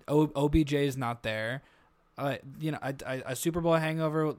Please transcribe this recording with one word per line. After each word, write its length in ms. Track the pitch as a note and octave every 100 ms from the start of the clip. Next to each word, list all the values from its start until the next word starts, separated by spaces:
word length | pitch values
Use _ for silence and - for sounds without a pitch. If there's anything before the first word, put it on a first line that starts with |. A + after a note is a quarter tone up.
| -
O-, 240 | D3 D3+ C#3
O 120 | D3
B 140 | D#3+
J 240 | C#3+ C#3+ C#3+
is 100 | C3
not 280 | A#2+ A#2
there. 380 | A2+ A2 A2 C3 - _ _ _ _ -
Uh, 200 | C#3 B2+ C3+ D3
you 100 | D3+
know, 80 | C#3+
a, 120 | C3 C3+
a, 180 | - C3 -
a 100 | B2+
Super 240 | E3+ E3+
Bowl 140 | E3+
hangover 600 | E3 D#3 D#3+ D#3+ D#3 D#3